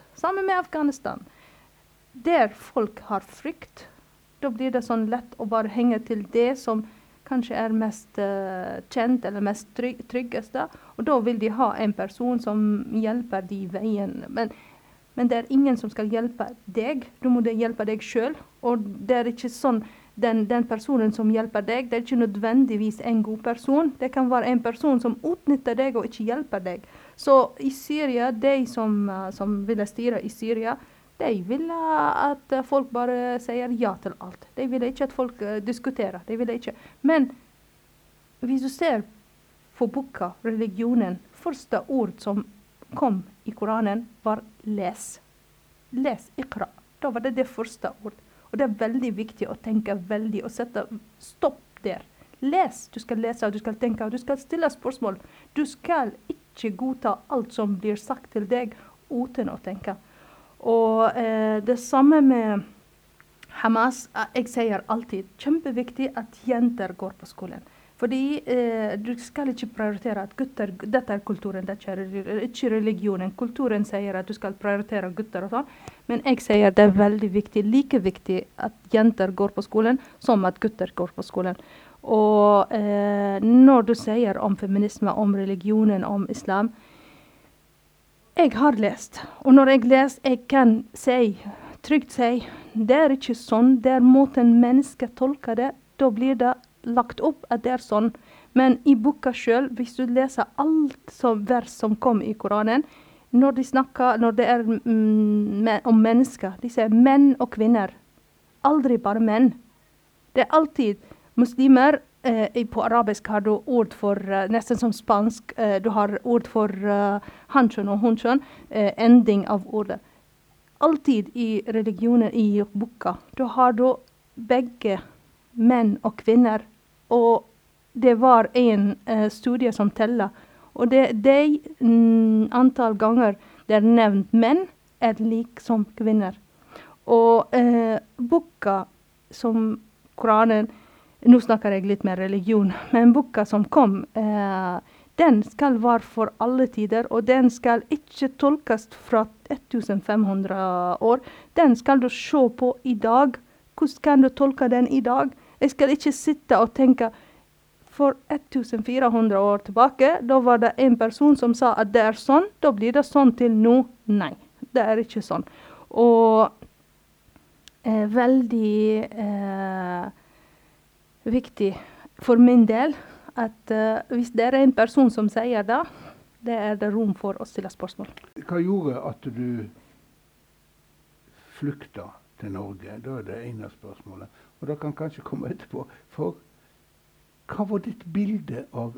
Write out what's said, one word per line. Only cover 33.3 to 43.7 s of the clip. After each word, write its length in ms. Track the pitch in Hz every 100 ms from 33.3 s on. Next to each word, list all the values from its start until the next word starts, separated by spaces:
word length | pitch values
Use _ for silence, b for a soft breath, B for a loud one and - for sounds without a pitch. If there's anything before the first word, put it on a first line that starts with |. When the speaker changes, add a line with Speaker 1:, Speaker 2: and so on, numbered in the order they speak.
| 247
Speaker 1:
sier 320 | 240 240 247 233
ja 180 | 226 185
til 120 | 190 -
alt. 260 | 180 - - -
De 100 | 262
ville 260 | 254 240
ikke 120 | 262
at 80 | 269
folk, 300 | 269 254 240
eh, 180 | 208 214
diskuterer. 600 | 202 240 269 262 196 180 175
De 100 | 226
ville 220 | 240 233
ikke. 160 | - B B B
Men 280 | 277 320 262 - _ _ _ _ _ _ _ _ _ _
hvis 200 | 247 262
du 60 | 262
ser 340 | 269 330 226 - _ _ _ _ _ _ _
på 80 | 233
boka, 480 | 269 269 - 175 -
religionen, 720 | 226 220 220 185 233 240 190 180 -
første 520 | _ 349 269 - 220 -
ord 240 | 269 202 -
som 260 | 208 196 - _ _ _ -
kom 300 | - 262 190 - _
i 60 | -
Koranen 560 | 214 233